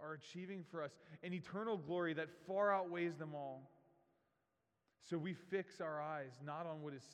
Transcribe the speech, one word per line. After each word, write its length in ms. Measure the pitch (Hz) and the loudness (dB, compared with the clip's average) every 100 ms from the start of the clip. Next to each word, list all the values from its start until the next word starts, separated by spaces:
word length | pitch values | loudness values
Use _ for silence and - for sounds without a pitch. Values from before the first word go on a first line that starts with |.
are 120 | 151 | -8
achieving 500 | 156 - 175 185 196 | -8 -8 -8 -6 -6
for 180 | 160 170 | -4 -2
us 160 | 147 - - 156 | -4 -4 -18 -8
an 100 | - | -2
eternal 440 | 180 - 190 226 202 | -2 -2 -2 2 0
glory 360 | 147 175 170 | 2 4 4
that 160 | 156 160 - - | 4 -2 -6 0
far 260 | 190 202 | 6 8
outweighs 440 | 196 185 175 175 147 | 6 4 2 2 2
them 180 | 156 147 | -4 -2
all. 340 | 139 131 139 - - _ _ _ _ _ _ _ _ _ _ _ | -4 -6 -12 -20 -20 _ _ _ _ _ _ _ _ _ _ _
So 160 | - 170 | 0 0
we 160 | 170 | 2
fix 480 | 170 - 190 185 - | -2 0 -2 -2 -6
our 200 | 165 151 | -4 -2
eyes 380 | 151 151 135 123 143 | -2 -2 -4 -8 -6
not 200 | 151 170 | -4 -2
on 160 | 156 | -4
what 120 | 151 | -4
is 100 | 139 - | -6 -10